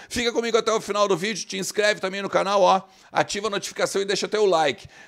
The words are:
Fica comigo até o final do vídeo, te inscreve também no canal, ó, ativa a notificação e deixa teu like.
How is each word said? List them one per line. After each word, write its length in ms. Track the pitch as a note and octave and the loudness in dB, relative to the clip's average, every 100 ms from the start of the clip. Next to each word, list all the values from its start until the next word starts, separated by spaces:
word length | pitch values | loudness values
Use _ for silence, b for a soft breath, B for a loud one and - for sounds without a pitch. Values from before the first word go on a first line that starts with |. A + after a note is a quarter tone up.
| B | B
Fica 200 | A#3+ A#3+ | -4 -2
comigo 280 | G#3+ A#3 A3+ | 0 2 2
até 120 | A3+ | 2
o 80 | G#3+ | -2
final 300 | F#3 G3+ G3+ | -2 0 2
do 80 | F3 | 2
vídeo, 300 | G3+ A3 - | -2 -6 -8
te 100 | F#3+ | -8
inscreve 460 | F3+ - G#3 F#3+ | -6 0 0 0
também 180 | F#3+ G3 | -4 -6
no 80 | F#3+ | -2
canal, 320 | C4+ C4+ D4+ | 0 2 4
ó, 220 | F3+ F#3+ - b b | 6 4 0 b b
ativa 360 | - G3 G3+ G#3 | -2 -2 -2 -4
a 40 | |
notificação 520 | G3+ - - F3+ F#3+ | -6 -8 -4 -2 -2
e 20 | |
deixa 240 | G3 G3 F#3 | -2 -2 -2
teu 160 | G#3+ | 0
like. 420 | G#3 E3 D3+ - - B | 2 4 2 -2 -10 B